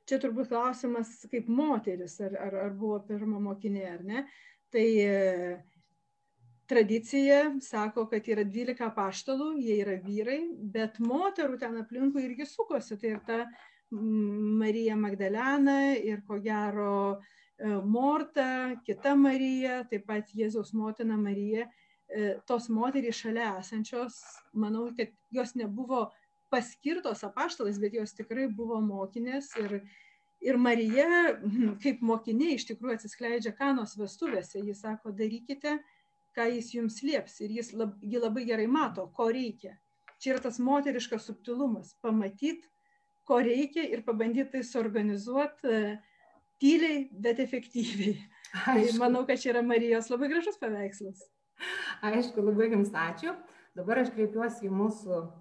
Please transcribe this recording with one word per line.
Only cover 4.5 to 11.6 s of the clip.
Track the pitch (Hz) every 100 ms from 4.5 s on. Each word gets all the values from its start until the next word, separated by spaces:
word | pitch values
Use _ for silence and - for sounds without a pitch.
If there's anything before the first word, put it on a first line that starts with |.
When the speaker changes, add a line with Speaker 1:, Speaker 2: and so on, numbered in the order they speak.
| _ _
Speaker 1:
Tai, | 240 226 220
e, | 202 196 190 180 180 180 - _ _ _ _ _ _ _ _ _ _
tradicija | 233 208 220 226 277 277 285 302 277
sako, | - 220 214 226 220
kad | 220 220
yra | 214
dvylika | 208 202 247 247 233
apaštalų, | 214 190 190 - 269 302 311
jie | 233 208
yra | 202 185
vyrai, | 185 208 220 277 339 339 214
bet | 220 220 -
moterų | 233 269 381 381 294 247